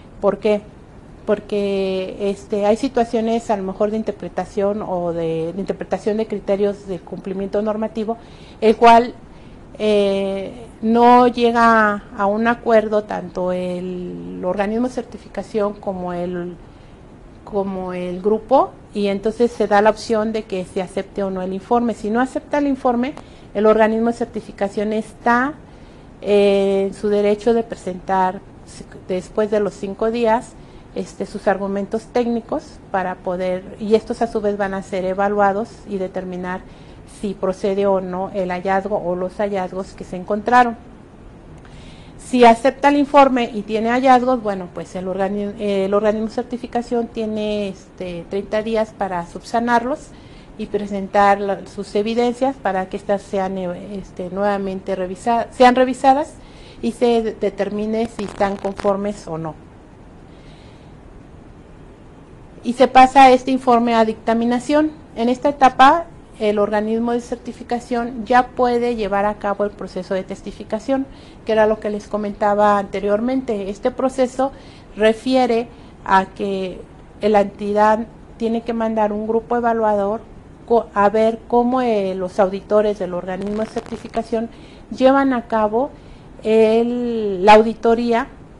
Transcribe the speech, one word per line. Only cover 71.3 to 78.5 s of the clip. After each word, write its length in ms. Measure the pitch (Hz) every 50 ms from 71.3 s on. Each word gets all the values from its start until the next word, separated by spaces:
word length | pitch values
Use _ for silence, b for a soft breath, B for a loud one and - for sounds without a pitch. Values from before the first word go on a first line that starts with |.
| B B B
que 80 | - 220
era 140 | 220 214
lo 120 | 214 214 214
que 120 | - 214
les 180 | 208 208 208 -
comentaba 720 | - 208 208 202 208 - 220 208 208 208 208 208 208 202
anteriormente. 920 | 196 190 - 196 190 202 202 208 226 247 262 269 262 - 226 202 196 190
Este 220 | 208 - - 254
proceso 600 | 247 - 262 262 262 - 262 240 - - 262 277 269 B B B B B B B B
refiere 720 | 196 208 220 220 220 - 254 262 254 254 240 233 226 240 233 B B B B B B -
a 180 | - 196 190 190
que 560 | 190 - - 208 202 196 190 190 180 180 - - - - - - - - -
la 220 | - 214 214 202 202
entidad 640 | 202 202 - 208 202 208 208 214 214 220 214 233 - - - - - - -
tiene 240 | 233 226